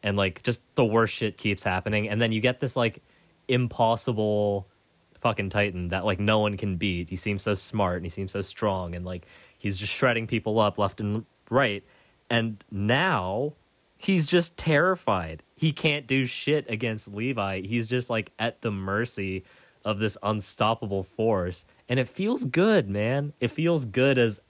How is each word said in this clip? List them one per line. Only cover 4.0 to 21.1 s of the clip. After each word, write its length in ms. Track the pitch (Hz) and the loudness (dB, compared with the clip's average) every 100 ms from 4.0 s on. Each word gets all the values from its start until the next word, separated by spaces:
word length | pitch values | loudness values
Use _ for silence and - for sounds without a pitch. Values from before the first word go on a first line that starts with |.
| - 110 107 104 104 101 95 _ _ _ _ _ | 0 0 0 2 2 0 -4 _ _ _ _ _
fucking 300 | 120 107 98 | -2 0 -2
Titan 380 | 104 101 90 90 | 0 0 0 -2
that, 160 | 92 101 | -2 0
like, 120 | 92 | 0
no 200 | 104 110 | 4 4
one 180 | 107 101 | 2 0
can 200 | 104 90 | -4 -2
beat. 340 | 98 87 87 | -2 -2 -4
He 60 | 92 | -6
seems 260 | 110 101 | -4 -2
so 120 | 110 | -2
smart, 420 | 101 - 107 95 87 | -4 -4 -2 0 -2
and 100 | 90 | -6
he 40 | |
seems 220 | 95 98 | -8 -6
so 80 | 101 | -6
strong, 520 | 98 - 107 95 87 | -8 -2 0 0 -4
and, 100 | 87 | -8
like, 220 | 90 90 - - - _ | -8 -10 -12 -20 -20 _
he's 200 | 104 95 | -4 -4
just 140 | 101 | -4
shredding 340 | - 131 113 113 | 2 2 2 0
people 320 | 113 110 110 | -2 0 2
up 200 | 104 - | 2 4
left 220 | 98 - | -2 0
and 260 | 104 107 117 _ - | -2 -2 -6 _ 0
right. 340 | 123 131 101 - _ _ _ _ | 2 2 0 -10 _ _ _ _
And 320 | 117 113 104 - | 0 0 -6 -10
now 840 | 101 104 131 185 135 92 101 143 - _ _ _ _ | -2 2 2 2 0 0 -2 -4 -6 _ _ _ _
he's 280 | - 190 151 | 0 2 4
just 300 | 175 170 - | 4 2 -4
terrified. 840 | 160 147 175 180 - 98 80 80 - _ | 2 4 4 2 0 -2 -2 -10 -16 _
He 160 | 160 | -2
can't 340 | 143 160 147 123 | 0 0 -2 0
do 180 | 135 | 0
shit 400 | 123 - - 147 - | 0 -4 0 0 0
against 380 | 117 120 107 - | -4 -4 -4 -8
Levi. 500 | 104 120 123 98 95 | -6 -4 -2 -2 -4
He's 260 | 98 120 113 | -2 -2 0
just, 200 | 127 120 | -2 0
like, 220 | 113 104 - | -2 -4 -4
at 240 | 113 - | -4 -2
the 80 | 117 | -4
mercy 760 | 101 95 101 117 - 98 95 - - _ _ | -4 -2 -2 -2 -4 -4 -6 -8 -20 _ _
of 140 | 104 104 | -4 -2
this 180 | 107 - | -2 -2
unstoppable 800 | 101 107 95 - 110 113 107 98 | -2 -2 -4 0 0 0 -2 -4
force. 640 | 92 | -4